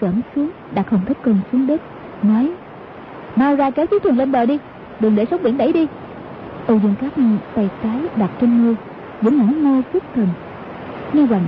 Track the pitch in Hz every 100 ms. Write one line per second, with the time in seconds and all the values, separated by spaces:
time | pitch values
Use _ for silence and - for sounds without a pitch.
0 | 196 190 - 294 302 - - - 196 202
1 | 196 285 247 196 - 254 269 311 - -
2 | - - 208 220 285 370 - - - -
3 | - - - - 277 285 269 269 330 415
4 | 403 247 269 269 233 285 - - - -
5 | 220 208 226 349 277 269 254 339 311 -
6 | - - - - - - - 220 208 202
7 | 269 294 240 208 - - 196 - 226 240
8 | 339 226 185 - 240 240 233 220 - -
9 | - - 214 285 214 302 285 262 247 359
10 | - 254 190 165 - - - - - -
11 | - 302 269 208